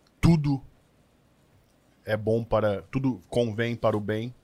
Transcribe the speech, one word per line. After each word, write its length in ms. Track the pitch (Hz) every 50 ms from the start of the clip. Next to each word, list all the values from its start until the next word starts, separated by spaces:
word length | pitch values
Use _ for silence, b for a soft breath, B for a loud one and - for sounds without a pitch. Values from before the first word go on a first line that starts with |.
| _ _ _ _
tudo 400 | - 170 170 160 143 143 139 135 - - _ _ _ _ _ _ _ _ _ _ _ _ _ _ _ _ _ _ _ _ _ _ _ _ _ _ -
é 120 | 104 107
bom 260 | 107 107 110 110 117
para, 400 | 117 - 113 107 107 104 101 98 - -
tudo 300 | - 135 131 131 120 92 - -
convém 480 | - 123 120 113 104 110 117 117 117
para 180 | 113 - 110 107
o 40 | 104
bem 340 | 104 101 107 107 113 123 123 _